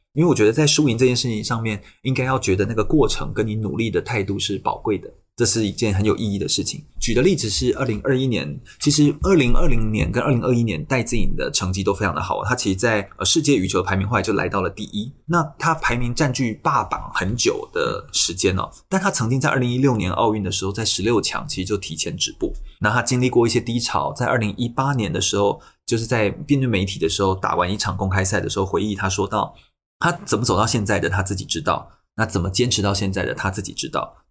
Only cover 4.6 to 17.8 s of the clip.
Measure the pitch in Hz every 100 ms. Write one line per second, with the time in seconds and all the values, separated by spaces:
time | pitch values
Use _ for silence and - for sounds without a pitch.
4.6 | - - 113 92 - - _ - 117 113
5.6 | 104 - 113 92 104 - 107 98 - -
6.6 | - - - - - 117 170 180 110 -
7.6 | 123 120 123 104 131 131 131 101 71 -
8.6 | - - 147 147 147 147 190 175 123 117
9.6 | - 113 110 107 - 117 - 117 120 120
10.6 | 117 78 - 131 110 120 85 80 65 -
11.6 | 90 92 98 95 101 73 92 101 107 123
12.6 | 101 95 120 107 98 - 104 165 143 123
13.6 | 175 95 90 95 98 113 95 98 90 98
14.6 | 90 - - 104 120 - - 170 151 -
15.6 | 170 160 - 123 120 117 143 127 120 107
16.6 | 160 135 - - - - 92 120 - -
17.6 | - 85